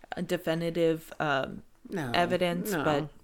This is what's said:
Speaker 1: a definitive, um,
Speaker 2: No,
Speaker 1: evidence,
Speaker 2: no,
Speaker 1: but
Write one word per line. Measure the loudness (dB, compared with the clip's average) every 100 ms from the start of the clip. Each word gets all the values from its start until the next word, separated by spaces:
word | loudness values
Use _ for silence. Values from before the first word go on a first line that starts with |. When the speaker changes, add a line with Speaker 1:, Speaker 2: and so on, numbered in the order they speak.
| -12 -6
Speaker 1:
a |
definitive, | -2 -2 0 -2 0 2 2 2 -4 -4
um, | 0 0 -2 -8 -16 _ -10
Speaker 2:
No, | -6 0 2
Speaker 1:
evidence, | 2 2 2 0 -2
Speaker 2:
no, | 0
Speaker 1:
but | 2 2 0 -10